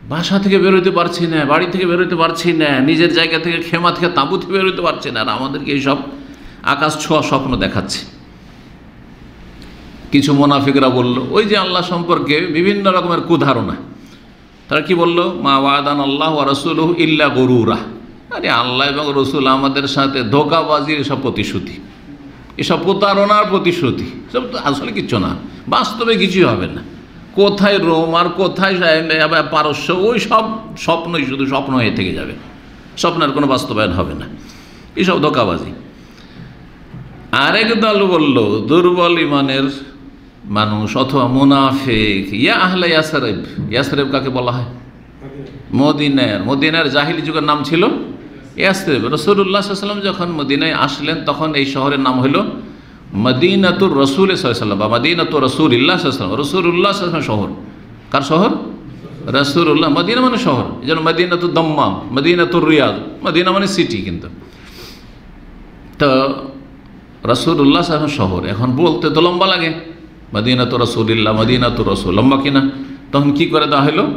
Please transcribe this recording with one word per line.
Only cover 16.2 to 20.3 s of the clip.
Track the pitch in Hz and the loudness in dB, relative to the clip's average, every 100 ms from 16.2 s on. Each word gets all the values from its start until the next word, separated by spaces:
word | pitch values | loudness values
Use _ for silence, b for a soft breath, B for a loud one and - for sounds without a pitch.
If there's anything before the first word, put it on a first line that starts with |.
| 156 156 | 0 0
ওয়া | 139 | 0
রাসূলুহু | 139 170 156 160 170 | 0 -2 0 0 2
ইল্লা | 160 151 151 | 2 4 2
গুরুরা", | 127 127 123 107 101 - - - - - - | 2 4 4 2 0 -6 -14 -18 -20 -12 -6
আরে | 180 | -2
আল্লাহ | 123 123 127 139 | 0 0 0 -2
এবং | 139 151 139 | -2 -2 0
রসুল | 131 151 131 | 0 0 2
আমাদের | 131 139 139 139 | 2 0 0 -2
সাথে | - 139 135 | 0 0 0
ধোঁকাবাজির | 113 | 0